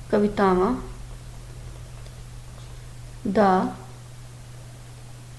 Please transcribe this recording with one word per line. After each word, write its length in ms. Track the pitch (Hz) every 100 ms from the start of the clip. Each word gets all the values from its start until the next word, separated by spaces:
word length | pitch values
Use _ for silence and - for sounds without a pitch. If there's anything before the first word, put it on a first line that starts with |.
| -
ਕਵਿਤਾਵਾਂ 640 | 214 208 208 196 180 202 254 - - - - - - - - - - - - - - - - - - - - - - - - 214
ਦਾ 480 | 190 196 185 254 - - - - - - - - - - - - - - - -